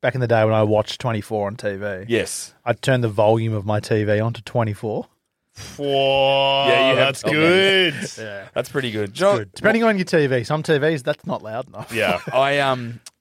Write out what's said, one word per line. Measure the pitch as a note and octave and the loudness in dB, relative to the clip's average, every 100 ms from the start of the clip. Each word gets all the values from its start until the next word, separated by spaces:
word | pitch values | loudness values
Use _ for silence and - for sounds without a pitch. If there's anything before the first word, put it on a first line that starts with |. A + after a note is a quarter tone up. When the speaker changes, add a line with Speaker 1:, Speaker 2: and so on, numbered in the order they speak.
Speaker 1:
back | C3+ | -2
in | B2+ | -2
the | A#2+ | 2
day | A#2 | 4
when | A2 | 4
I | A2 | 4
watched | G#2+ G#2+ G#2+ - | 4 2 0 -4
twenty-four | C3 A2+ G2+ A2 G2+ | -4 -4 -4 -6 -6
on | G#2 | -6
T | G#2+ G2 | -8 -6
V. | G#2 F#2+ G2+ | -8 -8 -2
Speaker 2:
Yes. | A#2 F#2 - - _ - | -2 -2 -8 -12 _ -6
Speaker 1:
I'd | A#2+ | -4
turn | - B2+ | 0 0
the | A#2 | 0
volume | G2+ G#2+ A2+ A2+ | 2 4 4 0
of | A2 | -4
my | G2 G#2 | -2 -4
T | - A2 | 0 0
V | G#2 G#2 | 2 0
on | A2+ | 0
to | A#2 | -6
twenty-four. | - B2 A2 G2+ A2+ A#2 - _ _ _ _ - - - | -6 -2 -2 -2 -6 -6 -8 _ _ _ _ -20 -20 -8
Speaker 3:
Whoa, | C#3+ C#3 C3+ C3+ C3+ C#3 C3+ C#3 C#3 | -2 2 2 4 4 4 2 2 2
Speaker 2:
Yeah, | C3+ C3+ | 4 4
you | C3 | 4
have | |
Speaker 3:
that's | C3 C3+ | 2 0
Speaker 2:
told | - | -2
me | D3+ | 2
Speaker 3:
good. | D#3+ F#3 F#3+ F#3+ F3+ | 4 4 4 4 2
Speaker 2:
this. | C#3 - - | 0 -10 -10
Speaker 1:
Yeah. | A2 G2+ F#2+ | -12 -12 -10
Speaker 2:
That's | - B2 | -6 -4
pretty | D3 B2+ | -4 -4
good. | G#2+ G#2 | -4 -6
Speaker 1:
It's | A#2 | 0
Speaker 2:
You | F#3+ | 2
know, | B2+ | 2
Speaker 1:
good. | G2+ | -2
Depending | - - A3 | -2 0 2
on | A3+ G#3 | 2 0
your | |
T | F3 E3+ C#3+ | 0 2 2
V, | B2+ | 0
some | A2+ D#3 | 0 -4
T | D#3 D3+ | 0 2
Vs, | D3 D#3+ | 2 -2
that's | B2 D3 - | -4 -6 -6
not | C3 | -8
loud | G#2 A2 B2+ | -8 -10 -10
enough. | G2+ - | -12 -8
Speaker 3:
Yeah. | A2+ G2+ F2 - | -2 0 0 -2
Speaker 2:
<laughs> | |
I, | - C#3 C#3+ | 0 2 2
um, | C#3 B2+ A#2+ A#2 - _ | 0 -2 -6 -14 -18 _